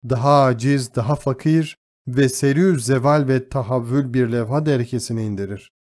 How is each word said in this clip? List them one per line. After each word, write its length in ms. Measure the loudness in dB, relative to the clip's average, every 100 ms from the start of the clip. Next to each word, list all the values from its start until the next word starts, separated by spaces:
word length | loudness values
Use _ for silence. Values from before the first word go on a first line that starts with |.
| -4
daha 340 | 0 4 4
aciz, 520 | 4 2 0 0 -2 -6
daha 200 | -2 -2
fakir 600 | -2 -2 2 2 0 -8 _ _ -6
ve 220 | 0 2
serî 500 | 2 0 2 2 2
zeval 480 | 0 0 2 2 2
ve 220 | 0 -2
tahavvül 640 | -6 -4 -4 -2 -2 0
bir 180 | 0 0
levha 340 | -2 -2 -2 0
derekesine 600 | 0 -2 -6 -4 -6 -4
indirir. 460 | -6 -8 -10 -16 _